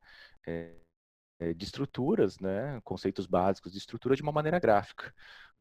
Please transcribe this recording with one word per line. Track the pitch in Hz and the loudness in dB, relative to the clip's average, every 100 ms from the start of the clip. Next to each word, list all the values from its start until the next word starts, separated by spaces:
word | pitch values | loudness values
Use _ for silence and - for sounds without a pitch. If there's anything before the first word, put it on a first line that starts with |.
| - - - - - | -16 -20 -20 -16 -8
é, | 85 85 85 - _ _ _ _ - | -8 -8 -16 -20 _ _ _ _ -6
é, | 82 | -4
de | 82 | -4
estruturas, | 98 - 139 - 131 208 110 - | -6 -6 -4 -2 0 4 2 0
né, | 95 95 135 131 | -4 -2 -4 -8
conceitos | - 92 98 98 92 | -8 -4 -2 -2 0
básicos | 90 95 95 - | 2 4 2 -4
de | 98 | -14
estrutura | - 117 123 135 | -12 -6 0 0
de | |
uma | 151 | 0
maneira | 151 151 175 | 0 0 2
gráfica, | 113 104 101 - - - - - - _ | 6 4 2 -8 -16 -16 -20 -20 -20 _